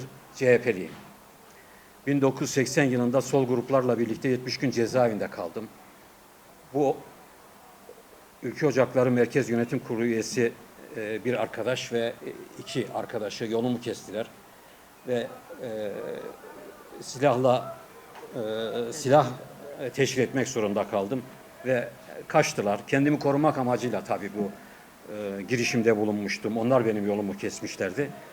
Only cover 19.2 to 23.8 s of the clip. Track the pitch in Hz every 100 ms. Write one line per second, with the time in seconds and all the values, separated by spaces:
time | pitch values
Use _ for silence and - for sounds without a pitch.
19.2 | 131 123 - - - - 135 127 131 131
20.2 | 117 135 123 120 104 101 101 107 98 131
21.2 | - - - - 123 127 - - - 76
22.2 | - 160 151 - 101 104 - 139 143 151
23.2 | 143 139 151 143 123 123